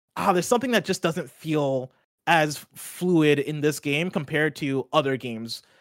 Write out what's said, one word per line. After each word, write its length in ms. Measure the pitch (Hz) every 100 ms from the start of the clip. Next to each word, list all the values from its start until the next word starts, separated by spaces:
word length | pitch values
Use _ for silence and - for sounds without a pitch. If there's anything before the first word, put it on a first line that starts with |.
| _ -
"Ah, 160 | 202
there's 160 | 180 -
something 240 | 240 254
that 140 | 226 -
just 160 | -
doesn't 280 | 170 165 135
feel 640 | - 160 151 139 135 127 _ _ _ -
as 400 | 165 151 143 -
fluid 640 | - - - 180 170 151 147
in 220 | 139 151
this 220 | 147 143
game 280 | 147 143 180
compared 460 | 180 139 151 151 143
to 320 | 143 135 -
other 240 | 156 135 131
games." 440 | 123 113 113 - _ _